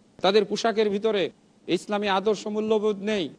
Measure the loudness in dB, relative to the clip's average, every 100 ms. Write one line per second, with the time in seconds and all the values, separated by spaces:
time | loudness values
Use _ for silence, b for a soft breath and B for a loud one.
0 | _ -2 4 4 2 0 0 2 0 0
1 | 0 0 -2 -6 _ _ -4 -4 -2 -4
2 | 0 0 0 -2 -2 -4 0 2 0 -2
3 | -2 -2 -4